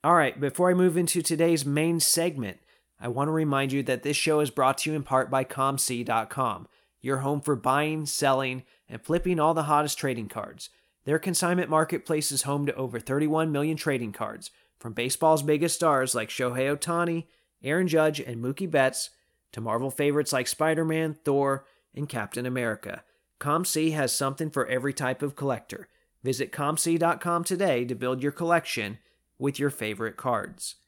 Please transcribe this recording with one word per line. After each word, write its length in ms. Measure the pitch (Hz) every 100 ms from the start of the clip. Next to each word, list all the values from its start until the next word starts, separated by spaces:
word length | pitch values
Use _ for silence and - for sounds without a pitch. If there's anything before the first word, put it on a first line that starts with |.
All 100 | 147
right, 260 | 170 139 -
before 300 | 139 - 180
I 40 |
move 220 | 180 185 165
into 260 | 175 175
today's 440 | 160 156 170 165 139
main 340 | 143 165 170
segment, 580 | - 165 170 143 104 90 _ _ _ _
I 80 | 117
wanna 240 | 120 143
remind 400 | 160 151 139 135
you 100 | 139
that 180 | 127 127
this 120 | 143 147
show 240 | - 151
is 100 | 147
brought 280 | 127 131 135
to 120 | 151
you 60 | 156
in 60 |
part 280 | 135 131 123
by 140 | 135
comc 600 | 131 - 135 139 - 123
dot 260 | 120 113 110
com, 380 | - 127 92 87 _ _ _
your 180 | 127 135
home 220 | 143 147
for 160 | 147 135
buying, 500 | 123 139 151 156 147
selling, 560 | - 143 135 131 127 - _ _
and 140 | 117
flipping 380 | - 156 175 170
all 140 | 151
the 100 | 160
hottest 340 | 151 147 151 -
trading 300 | 139 120 104
cards. 420 | 113 104 - - _ _ _
Their 140 | - 156
consignment 500 | 190 175 175 180 160
marketplace 600 | 156 156 170 - 156 147
is 120 | 139
home 220 | 139 143 143
to 80 | -
over 240 | 131 113
thirty-one 500 | - 139 151 156 160
million 260 | 143 151 156
trading 360 | 156 131 113
cards, 380 | - 107 113 - _ _ _
from 140 | 117
baseball's 500 | 110 123 - 160 160
biggest 320 | 147 151 165
stars 400 | - 165 139 127
like 140 | 120 110
Shohei 480 | - 123 123 135 143
Ohtani, 500 | 160 170 175 170 165 _ _ _
Aaron 220 | 131 165 185
Judge, 320 | 160 156 143
and 240 | 127 117
Mookie 280 | 120 143 190
Betts, 400 | 151 131 127 - _ _ _ _
to 80 | -
Marvel 300 | 113 113 131
favorites 420 | 131 143 147 143
like 160 | 131 127
Spider-Man, 680 | - 156 156 160 160 160 151
Thor, 400 | - 139 139 135 - _ _
and 140 | - 147
Captain 380 | 123 104 123 123
America. 580 | 127 120 107 101 - _ _ _ _
comc 540 | 143 156 180 156 160
has 200 | 151 131
something 380 | - 135 143 160
for 160 | 143 120
every 260 | 127 139
type 300 | - 131 131
of 140 | 143 135
collector. 520 | 139 123 - - - _ _ _
Visit 280 | 127 123 131
comc 460 | - 143 156 170 165
dot 220 | 170 156
com 220 | 175 170
today 420 | 170 185 196 127
to 100 | 123
build 280 | 117 127 131
your 100 | 143
collection 680 | - 165 170 165 - 104 107 _ _ _ _
with 200 | 139 135
your 120 | 143
favorite 460 | 135 107 101 113 -
cards. 600 | 131 113 95 - - -